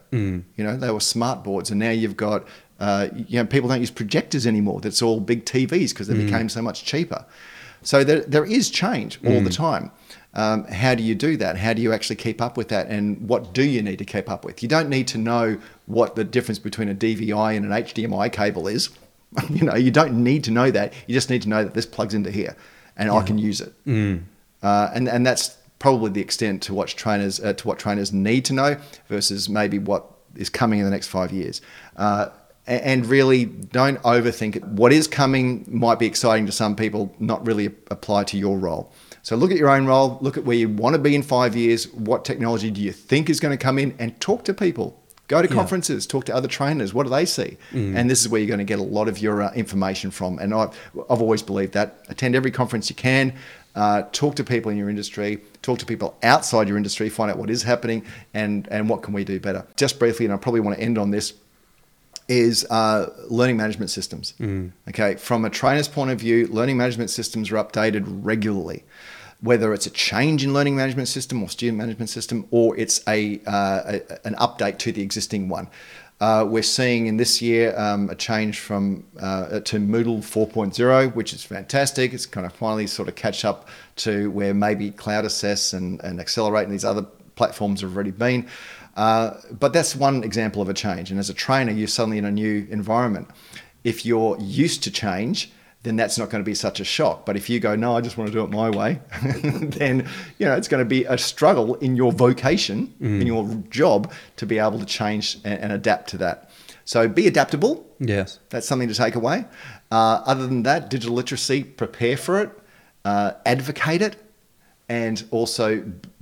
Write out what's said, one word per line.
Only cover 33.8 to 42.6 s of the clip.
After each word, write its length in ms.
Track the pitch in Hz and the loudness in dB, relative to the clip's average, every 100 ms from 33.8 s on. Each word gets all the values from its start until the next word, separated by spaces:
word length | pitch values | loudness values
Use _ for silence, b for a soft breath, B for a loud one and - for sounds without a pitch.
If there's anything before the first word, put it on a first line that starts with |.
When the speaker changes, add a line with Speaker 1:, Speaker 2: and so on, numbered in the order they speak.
| 135 135 | 2 2
Speaker 2:
overthink 520 | 120 120 117 113 107 104 | 4 4 2 0 -4 -4
it. 80 | |
What 260 | 98 101 120 | -6 4 6
is 140 | 151 156 | 6 4
coming 600 | - 135 135 127 123 - | 2 2 4 2 -2 -4
might 300 | 117 117 110 | 0 4 4
be 80 | 113 | 2
exciting 400 | - 120 110 104 | 2 2 4 2
to 60 | |
some 240 | - 107 101 | 0 0 0
people, 380 | 110 104 98 - | -2 -2 -6 -4
not 280 | 110 113 117 | -2 -2 0
really 200 | 104 101 | 0 0
ap-, 80 | - - | -4 -10
apply 340 | 101 - 101 | -10 0 0
to 140 | 101 101 | 2 0
your 180 | 101 98 | 0 0
role. 320 | 90 80 87 B B B | 0 -4 -8 B B B
So 140 | - 113 | -4 2
look 140 | 180 | 4
at 80 | 180 | 4
your 100 | 147 | 6
own 160 | 135 135 | 6 6
role, 300 | 131 135 120 | 6 4 2
look 160 | 131 139 | -4 -2
at 60 | 135 | 0
where 100 | 120 | 2
you 120 | 110 | 2
wanna 280 | 104 117 156 | 4 4 4
be 160 | 143 | 4
in 80 | 143 | 2
five 320 | 143 123 123 117 | 2 2 2 4
years, 320 | 117 113 - | 2 2 0
what 320 | 113 107 123 | -6 -2 -2
technology 460 | - 113 117 113 | -2 -2 0 0